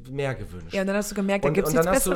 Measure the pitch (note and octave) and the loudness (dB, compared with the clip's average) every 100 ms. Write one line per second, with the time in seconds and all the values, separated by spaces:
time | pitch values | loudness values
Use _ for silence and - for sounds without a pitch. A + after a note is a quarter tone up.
0 | C3 C#3 C#3 A#2+ G#2 F2+ E3 G3 F#3+ G3+ | -10 -4 -4 -4 -8 -12 -6 -4 0 -2
1 | G#3 G#3 G3 G3 F#3+ E3 F#3+ - E3+ C4 | -2 -2 0 2 2 2 2 4 4 4
2 | - | 2